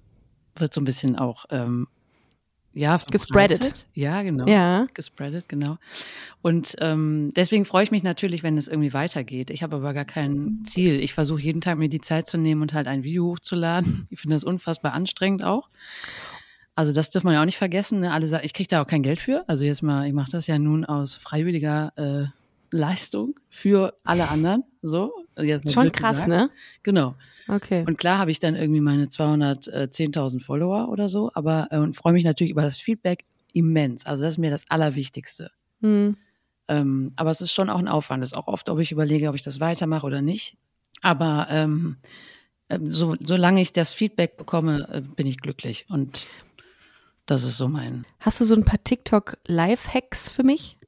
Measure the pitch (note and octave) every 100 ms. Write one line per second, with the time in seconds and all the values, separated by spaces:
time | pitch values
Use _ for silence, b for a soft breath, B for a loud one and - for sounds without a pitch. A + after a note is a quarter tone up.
0 | _ _ _ _ _ - D#3 D#3 C3+ C3
1 | C3+ A#2+ B2+ A#2 - C3+ A#2+ A#2+ A#2+ _
2 | _ _ _ _ _ _ _ - D3 E3+
3 | - G#3 - G3+ G3 G3 C4 - - -
4 | C#3+ F#3+ G3 C#3 B2 G#3 F3 F#3 C4 -
5 | - - C#3+ E3 - D3 C#3+ D#3+ B B
6 | B B B - E3+ E3 - - D#3+ D#3
7 | D#3 D3+ D3 - F3 G#3+ G3 F#3 G#3 G#3+
8 | F3+ E3+ G3 E3+ E3 D3+ C#3+ D#3 D3 C3+
9 | E3+ D3 A#2 B2+ B2+ D3 D#3+ D3 C#3+ C#3
10 | C#3+ D#3+ C#3+ C#3+ D#3 G#3+ G#3+ F3+ F3+ C#3
11 | C#3 - D3 D#3 D3 E3 F3+ D#3+ D#3 D#3
12 | - D#3+ - E3+ D#3+ D3+ D3+ D3+ C3 C3+
13 | C3+ F3 F3 F3 - F3 E3 F3 E3+ -
14 | - F3 D3+ D#3 D#3+ F3+ - D#3+ D3 C3+
15 | F#3 - F#3+ F#3+ F3 A3 - B B B
16 | B B B B B B B - D3+ D3
17 | D#3 F#3 F3+ D3+ D#3+ - F#3+ F#3 G3+ G3+
18 | F3+ D#3 D#3+ D#3 D3 - F#3+ E3+ C#3 D#3
19 | C3+ E3+ - C#4+ F4+ C#3+ C#3+ C#3+ D#3 C#3
20 | C#3+ C#3+ C3+ F3 D#3+ D3+ D3+ D#3 D3+ D3
21 | C#3 - - D3+ E3+ E3 D3+ D3+ D#3 -
22 | C#3+ C#3+ C#3+ - _ _ _ E3 D3+ F#3
23 | - G3+ A#3+ - _ - G3 G3+ F#3+ -
24 | - F3 D3+ D#3 E3 A3+ - _ D#3+ E3
25 | A3 A4+ E4+ - D3+ D3 D3 C#3+ E3 -
26 | A3+ C#3 F3 F3 C#4 b b b G3+ F#3+
27 | C3 C3+ b b - G3+ - F3+ E3 D#3
28 | E3+ G3 E3+ D#3 E3 D#3+ D#3 D3+ D3 C#3+
29 | C#3 - D3+ D3+ C#3+ C#3 - - C3+ -
30 | D#3 D3+ C3+ B2+ - C#3+ F3+ G3+ A#3+ G#3
31 | G3+ G3 A3 - D#3 D#3+ - D#3 D#3 -
32 | E3+ F3 E3+ D3+ E3+ D3+ D3 C3+ - A3
33 | F3+ F3+ - _ _ E3+ D#3+ D#3+ C#3 A#2
34 | - C#3 D#3 D#3+ D#3+ C#3+ - D#3+ D3+ C3+
35 | C3+ - - - - _ _ _ G#3+ G#3
36 | G#3 G3+ _ _ _ _ - D3+ C#3 C3+
37 | C3+ C3 D#3+ D#3+ F3 - F#3+ F3+ F3+ D3+
38 | - C3+ B2+ - - F#3 - D#3+ D#3+ D3+
39 | D3+ D3+ D3+ C#3 C#3+ C3+ E3 E3+ D#3+ D#3
40 | C#3 C#3 C#3+ G3+ - - _ _ _ -
41 | F3+ D3 D#3+ D3+ - D3+ D#3 D3+ E3 C3+
42 | b b b b b _ - F3+ D3+ D#3
43 | E3 - D3 F3+ F3 F#3+ F3+ F3 D#3+ -
44 | A3 - E3+ - - E3 D#3+ D3 - C#3
45 | C3+ - C#3 C3 C#3+ - C3 A2 - D#3+
46 | C3+ - - b b b b b b b
47 | b b - C3+ B2+ A#2+ C3 D3+ B2 B2
48 | A#2+ - A3 - A3 A3 - G#3 - A#3+
49 | - G#3 - - - E3+ F3 B3 - B3+
50 | B3+ - - - C4 D4+ - -